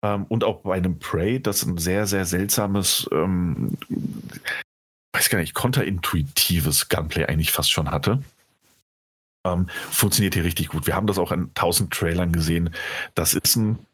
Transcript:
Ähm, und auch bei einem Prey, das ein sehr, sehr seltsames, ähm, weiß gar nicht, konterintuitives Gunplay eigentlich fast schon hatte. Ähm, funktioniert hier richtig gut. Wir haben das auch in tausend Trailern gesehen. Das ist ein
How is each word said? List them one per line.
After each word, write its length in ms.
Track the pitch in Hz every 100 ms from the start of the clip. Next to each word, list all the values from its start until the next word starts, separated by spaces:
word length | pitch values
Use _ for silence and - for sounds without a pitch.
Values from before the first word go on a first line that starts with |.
Ähm, 220 | 104 101 98
und 180 | 113
auch 180 | 98 107
bei 140 | 95 92
einem 240 | 90 85
Prey, 420 | - 82 92 127
das 220 | 131 98
ein 140 | - 87
sehr, 260 | 85 95 104
sehr 200 | 101 90
seltsames, 840 | 90 101 - 104 98 92 - -
ähm, 680 | - 87 90 87 76 - - - - - - - - - - - _ _ _ _ -
weiß 140 | -
gar 100 | 107
nicht, 140 | 80 -
konterintuitives 1300 | 123 135 85 98 - 90 71 - - 87 76 73 -
Gunplay 360 | - 78 - 76
eigentlich 260 | 73 78
fast 200 | - -
schon 180 | - 76
hatte. 320 | 78 82 123 135 _ _ _ _ _ _ _ _ _ _ _ 90
Ähm, 200 | 87 87 - -
funktioniert 440 | - 104 - 98 90
hier 80 |
richtig 240 | 87 85 82
gut. 180 | 78 73
Wir 100 | 82
haben 120 | 107
das 100 | 95
auch 140 | 87
in 220 | 90 90
tausend 380 | - 87 87 92
Trailern 420 | - 85 85 87
gesehen. 360 | 82 80 85 85 - - - - -
Das 180 | 120
ist 220 | - - -
ein 240 | 107 113 -